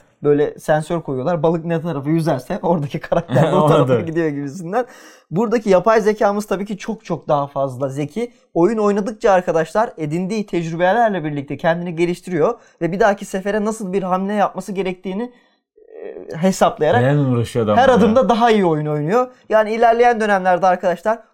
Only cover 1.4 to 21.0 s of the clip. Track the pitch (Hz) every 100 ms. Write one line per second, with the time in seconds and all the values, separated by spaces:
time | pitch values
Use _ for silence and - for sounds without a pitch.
1.4 | 160 170 170 165 170 139 139 165 160 135
2.4 | - 202 165 170 143 160 - 175 - -
3.4 | 160 - 151 156 131 117 165 160 160 143
4.4 | 143 175 170 226 240 - - - - 170
5.4 | 226 226 214 180 220 220 208 214 208 202
6.4 | 208 190 208 196 - 214 - 165 - 143
7.4 | 139 139 139 123 139 139 143 220 240 _
8.4 | _ - 180 220 208 202 202 214 220 185
9.4 | 180 160 160 214 240 - 151 170 185 220
10.4 | 202 175 165 165 180 226 226 185 151 143
11.4 | 139 135 165 175 175 160 175 175 185 175
12.4 | 190 240 _ - 170 185 214 208 196 190
13.4 | 196 208 208 220 190 190 185 185 196 208
14.4 | 185 185 196 190 185 180 196 190 247 _
15.4 | _ _ _ _ _ - - 90 - 151
16.4 | 185 190 175 - 151 120 127 147 135 120
17.4 | 110 123 107 107 208 226 233 240 196 220
18.4 | 240 214 180 151 151 151 151 233 254 _
19.4 | - 214 214 226 233 233 240 226 214 196
20.4 | 185 175 185 185 185 175